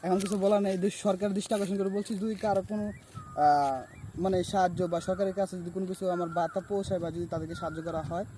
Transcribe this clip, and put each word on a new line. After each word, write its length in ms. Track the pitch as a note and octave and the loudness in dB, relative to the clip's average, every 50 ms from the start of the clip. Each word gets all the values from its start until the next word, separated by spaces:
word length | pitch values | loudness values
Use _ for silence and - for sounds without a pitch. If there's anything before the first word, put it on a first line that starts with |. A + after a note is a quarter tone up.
| - | 2
এখন 140 | F3 F#3 G3 | 2 2 2
কিছু 180 | G3 F#3+ G#3 G3+ | 2 0 0 2
বলার 240 | F#3 G3 G#3 G#3 | 4 6 6 6
নেই। 160 | G3+ G3 G3 F#3 | 4 2 2 2
দৃশ-, 240 | F3+ G3+ - - - | 0 0 0 0 0
সরকারের 280 | G#3 F#3+ F#3 G3+ G#3 G3 | 0 0 2 0 0 0
দৃষ্টি 200 | G3 G#3 - A3+ | 0 -2 0 0
আকর্ষণ 240 | G3+ G3+ F3+ G3 G3 | 0 0 0 0 0
করে 120 | G3 G3 | 0 0
বলছি, 260 | F#3+ G3+ G#3 - A3+ | 0 -2 -2 -2 -4
যদি 200 | F#3+ G3 A3 A3 | -2 -2 -2 -4
কারো 260 | F#3 - G#3+ G3 F#3+ F#3+ - | 0 0 2 2 2 2 0
কোনো, 160 | G#3+ G#3+ G#3 | -4 -4 -4
আহ, 920 | G#3 G3+ - - - - - - - - - D3 D3 D3 C#3+ C#3+ C#3 C3+ C3 A#2+ - - - - - - D3 | -4 -6 -10 -16 -14 -14 -14 -12 -10 0 4 6 8 8 6 4 2 0 -2 -6 -10 -14 -14 -14 -12 -6 -2
মানে 260 | E3+ F#3 F#3 F#3 F3 | 0 2 2 2 0
সাহায্য 400 | - - G3 F#3 F3+ F3 E3+ F#3 | 0 2 2 2 2 2 2 0
বা 160 | E3+ E3+ E3 | 0 0 -2
সরকারের 320 | E3+ - F#3+ F3+ G3+ G3 F#3 | 0 -2 0 0 0 0 2
কাছে 240 | G3 G3 F#3 - F3+ | 0 -2 -2 -2 -8
যদি 120 | E3+ F3 | -8 -6
কোনো 160 | E3+ F#3+ F#3+ | -4 -4 -4
কিছু 240 | F3+ F#3 - F#3+ F#3 | -4 -4 -4 -2 -2
আমার 200 | F3+ F3 F3 E3+ | 0 0 -2 -2
বার্তা 320 | E3 F3 E3 E3 - G3 F3+ - | 0 0 0 0 -2 -4 -4 -2
পৌঁছায় 300 | G3+ G3 G3 - G3 F3+ | -2 -2 0 0 -2 -2
বা 120 | E3+ E3+ | -2 -2
যদি 140 | D#3+ E3+ F3 | -2 -4 -4
তাদেরকে 300 | E3+ - E3 D#3+ D#3+ E3+ | -2 -2 -4 -4 -4 -6
সাহায্য 260 | E3+ F3 D#3+ D#3 D#3+ | -6 -6 -4 -4 -4
করা 200 | D#3+ E3+ D#3+ D#3+ | -6 -4 -4 -4
হয় 240 | D#3 - E3+ F3 G#3 A3 - | -4 -2 -4 -4 -4 -6 -8